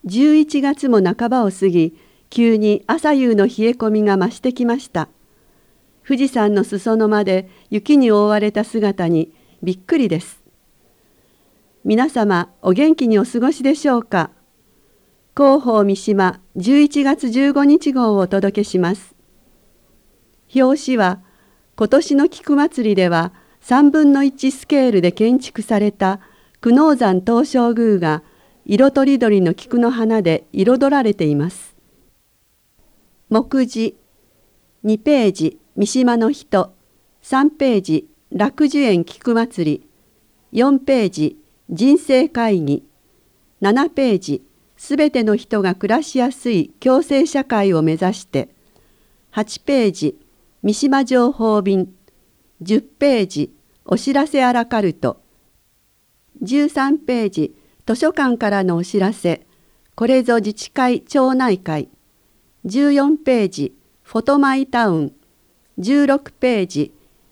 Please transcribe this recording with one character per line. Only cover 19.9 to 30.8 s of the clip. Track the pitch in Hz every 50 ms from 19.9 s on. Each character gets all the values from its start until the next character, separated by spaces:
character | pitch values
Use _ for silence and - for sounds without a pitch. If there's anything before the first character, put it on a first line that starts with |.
| _ _ _ _ _ _ _ _ _ _ _ _ -
表 | 262 262 254 277 302 -
紙 | - 262 233
は、 | 202 180 185 185 _ _ _ _ _ _ _ _ _ _ _
今 | - 220 208
年 | - 277 - - 285
の | 277 285 359
菊 | - - - - 285
祭 | 277 285 330 - - 233 220
り | 208
で | 185 185 175
は | 170 165 165 - - _ _ _ _ _
三 | _ - 247 262 294 285
分 | 277 311 302 285
の | 277 277 277
一 | 277 269 - - 262
ス | 262 - -
ケ | _ 302 285 262 247
ー |
ル | 220 190
で | 170 180
建 | 180 - 214 226 247 254
築 | 254 - _ -
さ | 208 - 226 202
れ | 208 208
た | 202 _ 202 185 196 196 - _ _ _ _ _ _ _
久 | - 233 233
能 | 269 302 320 294
山 | 247 247 202 185 185
東 | 185 226 233 233 277 -
照 | - 254 240 233
宮 | 233 226 233 220 208 190
が | 170 165 151 156 - _ _ _ _ _ _ _ _
色 | - 202 208 262 277
と | 269 285 269
り | 277 277 247
ど | 240 220
り | 208 196
の | 185 170 175
菊 | - - - - 240
の | 233 233
花 | 254 233 226 220 226 220
で | 185 165 160 - - _
彩 | - - 190 220 254 254